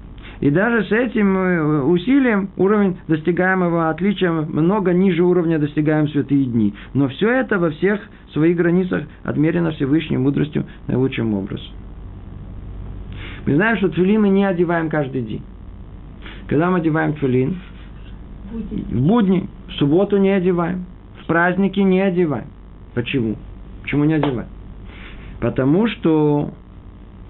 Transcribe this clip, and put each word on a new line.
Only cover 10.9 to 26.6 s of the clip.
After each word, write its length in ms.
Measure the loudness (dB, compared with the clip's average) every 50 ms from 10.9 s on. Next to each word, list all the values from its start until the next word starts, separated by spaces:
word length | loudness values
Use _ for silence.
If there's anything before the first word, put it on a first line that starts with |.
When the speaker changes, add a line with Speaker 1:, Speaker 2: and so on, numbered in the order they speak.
| 0 0 0 0 0 -2 -2 0 0
Speaker 1:
образом. 320 | -2 -2 -4 -8 -10 -10 -14 -14 -16 -16 -16 -14 -14 -14 -14 -14 -16 -16 -16 -16 -14 -14 -14 -14 -14 -14 -12 -12 -12 -12 -12 -12 -12 -12 -12 -12 -12 -12 -12 -12 -6 -2
Мы 80 | 0 2
знаем, 240 | 4 4 2 2 2
что 100 | 0 0
тфилин 340 | 2 2 2 4 4 4
мы 60 | 4 4
не 160 | 4 4 4
одеваем 440 | 2 2 2 2 2 2 0 0 0
каждый 340 | -2 -2 -2 -2 -4 -6
день. 200 | -6 -6 -8 -10 -10 -14 -16 -18 -18 -18 -16 -16 -16 -16 -18 -18 -18 -18 -18 -16 -16 -16 -16 -14 -6 -2
Когда 180 | 0 2 2 2
мы 100 | 2 2
одеваем 360 | 2 2 2 2 0 0 -2
тфилин? 460 | -2 0 0 2 2 2 0 -2 -6 -10 -14 -16 -18 -18 -16 -16 -16 -16 -16 -16 -16 -16 -16 -16 -16 -14 -10
Speaker 2:
В 60 | -10
будни. 260 | -10 -8 -6 -6 -6
Speaker 1:
В 180 | -6 -2 -2 2
будни. 480 | 2 4 4 4 4 4 2 0 0 -4 -10 -16 -16 -14
В 40 | -4
субботу 420 | -2 0 2 4 4 4 2 2
не 140 | 2 4 4
одеваем. 540 | 2 2 2 2 2 2 0 -2 -4 -6 -8 -12 -16 -20 -20 -20 -20 -10
В 40 | -4
праздники 520 | 0 2 2 2 2 2 2 0 0 2 2
не 220 | 4 4 4 4
одеваем. 480 | 2 2 2 2 2 2 0 -4 -6 -10 -16 -18 -20 -20 -20 -20 -20 -8 -6
Почему? 420 | -6 -4 -2 -2 -2 0 -2 -2 -4 -8 -14 -16 -16 -16 -16 -16 -14
Почему 220 | -8 -4 0 2 2
не 100 | 2 2
одеваем? 340 | 2 2 0 0 -4 -6 -10 -14 -16 -18 -18 -18 -16 -16 -16 -16 -16 -16 -16 -16 -16 -16 -16 -8 -4
Потому 480 | -4 -2 0 2 2 4 4 4 2
что 640 | 2 0 0 0 2 4 4 4 2 2 0 -2 -4 -8 -14